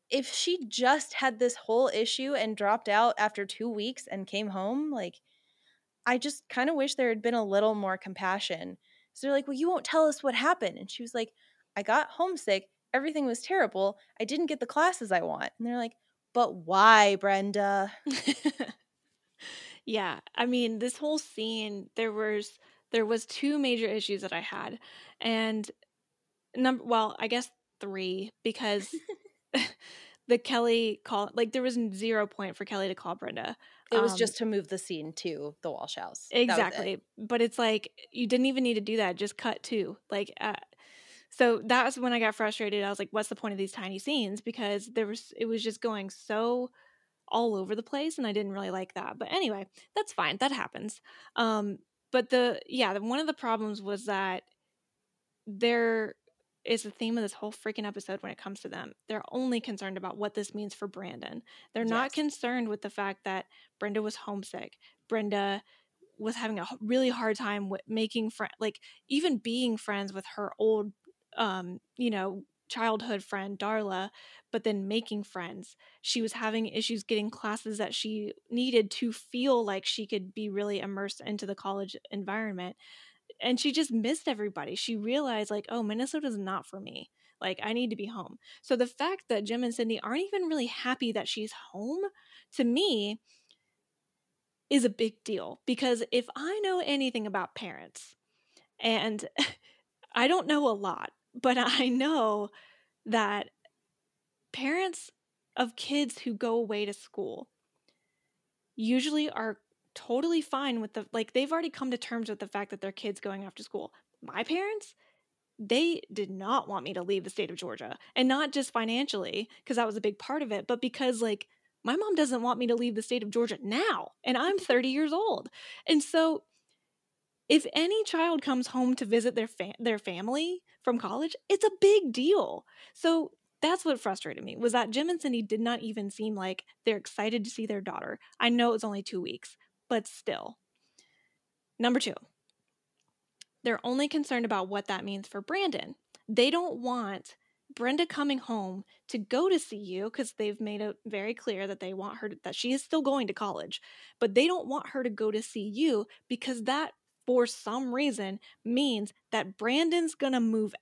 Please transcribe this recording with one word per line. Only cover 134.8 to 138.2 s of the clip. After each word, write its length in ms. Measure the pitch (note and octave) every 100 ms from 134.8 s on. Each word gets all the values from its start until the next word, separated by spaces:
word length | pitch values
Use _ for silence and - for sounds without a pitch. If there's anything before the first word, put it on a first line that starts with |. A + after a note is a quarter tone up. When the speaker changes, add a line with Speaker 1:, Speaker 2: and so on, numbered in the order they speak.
| A3
Speaker 2:
Jim 180 | A3+ D#4+
and 120 | E4+
Cindy 220 | D4 A#3+
did 180 | G#3 G#3+
not 200 | A3+ A#3+
even 300 | A3+ G#3+ G3+
seem 240 | - G#3+
like 300 | G#3 F#3 F#3 - _
they're 120 | - G#3
excited 480 | - - G#3+ A#3
to 60 | G#3+
see 160 | - A3
their 140 | G#3
daughter. 380 | F#3+ - - -